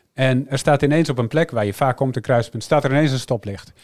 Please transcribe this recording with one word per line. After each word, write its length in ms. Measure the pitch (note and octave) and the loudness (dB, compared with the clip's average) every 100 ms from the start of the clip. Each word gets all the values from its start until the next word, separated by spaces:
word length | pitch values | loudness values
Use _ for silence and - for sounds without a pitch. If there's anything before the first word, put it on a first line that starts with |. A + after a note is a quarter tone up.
| _ | _
en 340 | - C3 B2+ C#3+ | -2 0 0 -2
er 80 | C3+ | -2
staat 240 | - C#3+ | 2 2
ineens 260 | C#3+ D#3 D#3 | 4 2 0
op 100 | B2+ | -2
een 100 | A2+ | -2
plek 220 | D3+ E3 | 0 0
waar 140 | A#2 G#2 | 0 -2
je 80 | |
vaak 220 | - C3+ B2 | 0 -2 0
komt, 200 | C3+ B2 | -2 -2
een 60 | |
kruispunt, 400 | - A#2+ A2+ A2+ | 0 0 0 -8
staat 200 | - D3+ | 0 0
er 60 | C3+ | 2
ineens 220 | C#3 D3+ | 2 2
een 60 | C3 | 0
stoplicht. 540 | - A#2+ G#2 G2 - _ | -2 -6 -6 -12 -16 _